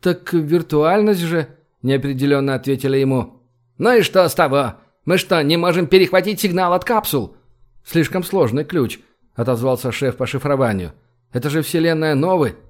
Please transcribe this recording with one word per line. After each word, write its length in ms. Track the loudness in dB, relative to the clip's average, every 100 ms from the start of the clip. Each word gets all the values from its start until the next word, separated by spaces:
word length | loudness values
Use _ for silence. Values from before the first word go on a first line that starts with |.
«Так 320 | -2 -4 -2
виртуальность 880 | -4 0 0 0 0 2 2 2 0
же», — 280 | 0 -2 -4 -12 _ _
неопределенно 720 | -2 0 -2 -2 0 2 0
ответили 440 | -4 -2 -2 0 0
ему. 440 | 2 0 -4 -12 _ _ _ _
«Ну 180 | 2 4
и 60 |
что 260 | 4 2 2
с 60 |
того? 400 | 2 0 2 -2 -6 _ _
Мы 140 | -2 -2
что, 240 | 0 0
не 140 | 2 2
можем 300 | 2 0 4
перехватить 540 | 4 4 2 0 -2
сигнал 320 | -2 0 0
от 120 | 0
капсул?» 520 | 0 -2 0 -4 -6 -12 _ _ _ -20
«Слишком 380 | -4 -2 0 -2
сложный 420 | -2 0 0 -2
ключ», — 360 | -2 -2 -2 -6 _ _ _
отозвался 560 | -6 -4 -2 -2 -2 -4
шеф 260 | -4 -4 -4
по 100 | -6
шифрованию. 680 | -4 -2 0 0 -2 -6 -14 _ _ _
«Это 180 | -6 -4
же 120 | -4
вселенная 520 | -2 0 0 0 0
Новы». 420 | 0 0 0 0 -4